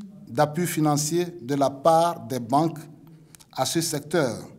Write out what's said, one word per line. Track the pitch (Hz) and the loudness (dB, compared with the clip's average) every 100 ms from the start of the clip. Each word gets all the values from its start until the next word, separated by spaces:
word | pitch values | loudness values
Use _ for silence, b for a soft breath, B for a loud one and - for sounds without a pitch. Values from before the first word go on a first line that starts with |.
| - - - | -14 -18 -4
d'appui | 117 147 156 180 | 0 2 0 -2
financier | - 151 147 151 170 175 117 | 0 2 2 0 -2 -2 -6
de | 117 143 | -4 0
la | 135 | 0
part | 139 165 165 170 170 113 | 2 4 4 4 -2 -6
des | 127 | -8
banques | 113 139 165 165 - - - B B B B | 0 2 2 -2 -12 -20 -20 B B B B
à | - | -4
ce | - 170 | -2 0
secteur | 160 143 143 180 131 82 - | -2 -4 -2 0 0 -2 -10